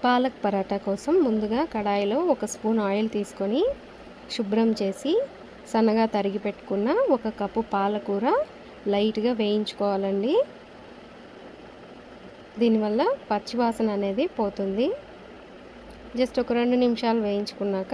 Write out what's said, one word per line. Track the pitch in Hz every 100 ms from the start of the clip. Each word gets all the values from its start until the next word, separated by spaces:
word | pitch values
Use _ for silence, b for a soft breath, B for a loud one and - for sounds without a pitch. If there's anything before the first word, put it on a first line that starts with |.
పాలక్ | 247 247 254 -
పరాటా | 208 196 190 202 202
కోసం | 196 - 349
ముందుగా | 277 220 214 226 320
కడాయిలో | 226 202 202 202 240 349
ఒక | 269 214
స్పూన్ | - 214 226 202
ఆయిల్ | 202 220 208
తీసుకొని, | 202 - 196 247 453 571 - - - - -
శుభ్రం | - 202 214 226 220
చేసి, | 196 196 262 392 554 - - - -
సన్నగా | 226 220 220 226
తరిగి | 214 202 202 208
పెట్టుకున్న | 196 - 196 214 370 523 277
ఒక | 220 214
కప్పు | 202 226 226
పాలకూర | 202 196 208 202 202 240 453 622 - - - -
లైట్గా | 202 214 220 220 233
వేయించుకోవాలండి. | 214 208 214 - 202 196 196 196 214 381 587 - - - - - - - - - - - - - - - - - - - - -
దీనివల్ల | 233 220 214 214 349 554 -
పచ్చివాసన | 208 208 233 240 226 226 202
అనేది | 196 196 339 -
పోతుంది. | 202 202 196 196 269 539 - - - - - - - - - - - 233
just | 254 -
ఒక | 240 240
రెండు | 240 254
నిమిషాలు | 247 226 233 226 208
వేయించుకున్నాక | 202 208 - 202 190 190